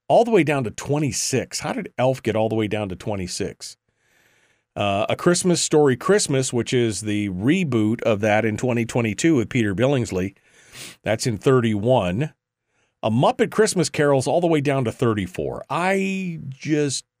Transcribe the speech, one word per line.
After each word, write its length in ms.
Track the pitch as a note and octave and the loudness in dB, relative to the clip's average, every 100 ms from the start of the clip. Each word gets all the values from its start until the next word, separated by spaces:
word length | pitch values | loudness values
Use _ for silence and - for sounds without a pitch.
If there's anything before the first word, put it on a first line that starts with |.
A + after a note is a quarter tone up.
| - | 2
all 160 | F3 | 2
the 80 | A#3 | 4
way 120 | G#3+ | 4
down 200 | D3 C#3+ A2 | 2 0 -4
to 60 | |
twenty-six. 880 | - - D3 D3 F#2+ - B2 F#2 - | -6 -4 -2 -2 -2 -2 -2 -4 -6
How 120 | D3+ | -6
did 200 | B3+ - - | -8 -8 -2
Elf 240 | B2+ C3 | 0 0
get 140 | - G#2+ | -2 0
all 140 | A2 | 0
the 60 | A2 | 0
way 120 | G#2+ | -2
down 220 | G#2+ G#2 | -4 -6
to 60 | F2+ | -8
twenty-six? 840 | A2 G2+ F2 - F#2+ - - - _ _ _ _ _ _ _ _ _ - | -8 -6 -6 -6 -8 -8 -18 -20 _ _ _ _ _ _ _ _ _ -4
Uh, 300 | G2+ G2 - | -2 0 -2
A 80 | - | 0
Christmas 460 | F3 F3 F3+ E3 | 2 2 2 0
Story 340 | - D3+ D3 A#2+ | 2 4 4 2
Christmas, 560 | - G3+ - C3+ C3 | 2 2 2 -2 0
which 220 | A#2+ A2 | -2 0
is 280 | B2+ A#2 G2 | 0 0 -2
the 280 | G#2 G#2 G2+ | -4 -2 -2
reboot 720 | F2+ A2+ F#3+ E3 A#2 G#2+ A#2 | 0 2 2 2 2 2 2
of 180 | - G2+ | 0 0
that 220 | G#2+ G#2 | 2 2
in 140 | A2 G#2+ | 2 0
twenty 280 | B2 A#2 A2+ | 0 0 0
twenty-two 500 | B2+ A2+ G2 E3 D3 | 0 -2 0 2 2
with 140 | G#2 | 2
Peter 240 | B2+ G#2 | 0 0
Billingsley. 640 | F#2+ B2+ C#3 A2 F#2 F#2+ - _ _ - - - - | 2 2 0 0 -2 -4 -6 _ _ -20 -18 -18 -8
That's 240 | - A2 B2+ | -4 -2 -2
in 100 | G#2 | 0
thirty-one. 960 | C#3 C3 A2+ G#2 A2 B2+ F2+ F#2 D3+ - _ _ _ _ _ _ | 4 4 4 2 2 2 2 -2 -4 -8 _ _ _ _ _ _
A 60 | A2 | 0
Muppet 420 | A2+ F#3 B3+ G#3+ | 2 2 2 0
Christmas 380 | - G#3+ F#3 D3+ | 2 2 2 -2
Carol's 380 | - D3 C#3 C3 | 0 2 2 2
all 140 | D#3+ | 0
the 60 | F3 | 2
way 140 | D#3 | 2
down 240 | C#3 C3+ A2+ | 2 0 -2
to 60 | |
thirty-four. 760 | - A#2 G#2+ F2+ - C#2+ - - | 0 0 0 -2 -6 -6 -8 -6
I 720 | C#3+ F#3 G3 F#3+ F#3+ F#3 D#3+ C#3+ | -4 0 0 -2 -4 -6 -8 -10
just, 560 | C3 C#3+ D3+ C#3+ C3 - _ | -10 -2 0 0 -4 -10 _